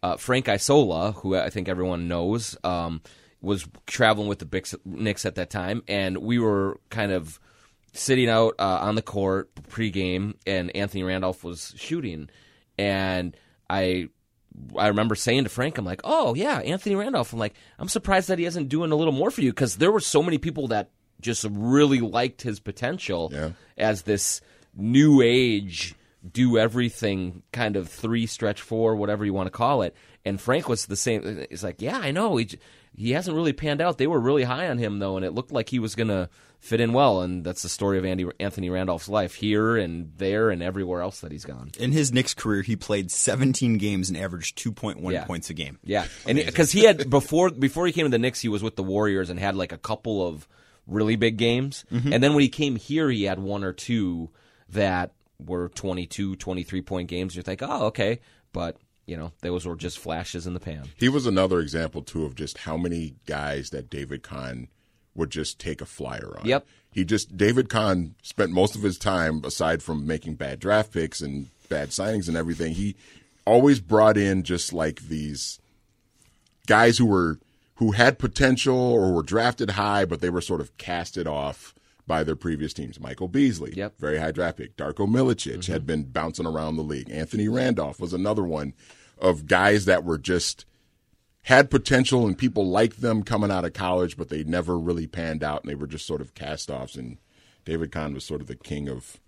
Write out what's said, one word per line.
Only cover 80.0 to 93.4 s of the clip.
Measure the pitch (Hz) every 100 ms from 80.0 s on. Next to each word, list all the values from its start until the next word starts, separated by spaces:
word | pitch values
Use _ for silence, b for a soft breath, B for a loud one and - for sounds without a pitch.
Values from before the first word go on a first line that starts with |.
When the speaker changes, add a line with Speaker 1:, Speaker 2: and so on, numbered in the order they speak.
| 92
Speaker 2:
but | 82
they | 90
were | 87
sort | - 85
of | 71 _
casted | - 87 87 90 80
off | 73 71 - - _ b b -
by | 80
their | 78 78
previous | 87 76 76
teams. | - 64 -
Michael | - 65 92
Beasley, | 127 139 92 69 85
Speaker 1:
Yep. | 101 _
Speaker 2:
very | 76 76
high | 80
draft | 76 87 -
pick. | - -
Darko | 73 76 101
Milicic | 120 131 110 - 60
Speaker 1:
Mm-hmm. | 90
Speaker 2:
had | 80 73
been | 78
bouncing | 69 64 80 78 82
around | 78 78 80
the |
league. | 78 71 -
Anthony | 69 78 104 104
Randolph | 123 127 107 73 -
was | 87
another | 90 101 107
one | 90 78 71 - b b b b
of | 92 80 76
guys | 90 101 104 92
that | 90
were | 85 80
just, | 67 90 - - - _ _ _ _ _ _ _
had | - 131 135
potential | 139 - 135 131 127 113
and | 90
people | 123 110 95
liked | 92 113 113
them | 123 110
coming | 101 110